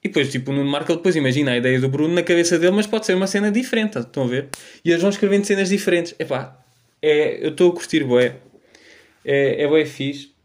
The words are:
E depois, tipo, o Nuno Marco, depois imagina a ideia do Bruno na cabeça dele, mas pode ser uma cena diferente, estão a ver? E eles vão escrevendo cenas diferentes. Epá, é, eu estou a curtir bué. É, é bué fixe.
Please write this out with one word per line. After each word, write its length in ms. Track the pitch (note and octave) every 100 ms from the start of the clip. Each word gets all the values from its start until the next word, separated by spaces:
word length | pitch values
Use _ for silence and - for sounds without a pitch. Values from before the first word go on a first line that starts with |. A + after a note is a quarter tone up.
E 60 | G3+
depois, 200 | B3+ C3+
tipo, 220 | C3 C3
o 20 |
Nuno 160 | C#3 C#3
Marco, 240 | C#3+ D#3
depois 220 | E3+ F#3 D#3+
imagina 360 | C3+ B2+ C#3
a 60 | B2
ideia 220 | B2+ B2+
do 80 | C3+
Bruno 260 | C#3 D#3
na 100 | F3
cabeça 360 | E3+ F3 E3+ E3+
dele, 140 | F3
mas 140 | G3 G#3
pode 180 | A3 G#3+
ser 100 | F#3
uma 100 | F#3+
cena 240 | G3+ G#3
diferente, 480 | G#3 B3+ A#3 G#3+ C3+
estão 240 | A#2+ -
a 40 | B2+
ver? 220 | B2+ C#3 - - -
E 60 | E3
eles 120 | E3+
vão 80 | F#3+
escrevendo 360 | G3+ G3+ G3+ G3+
cenas 240 | G3 F#3+
diferentes. 440 | G3 G3 F3 E3+ -
Epá, 420 | D#3+ C3 C3+ - _ _ _ _
é, 400 | D#3 D3+ D3+ -
eu 100 | D#3
estou 200 | D3+ F3+
a 20 |
curtir 300 | E3+ - D#3+
bué. 320 | C3+ B2 B2 - - _ _ - - - _ _
É, 400 | - C#3 C#3 -
é 40 | D3
bué 180 | D#3 D3
fixe. 480 | - C3+ C#3 - _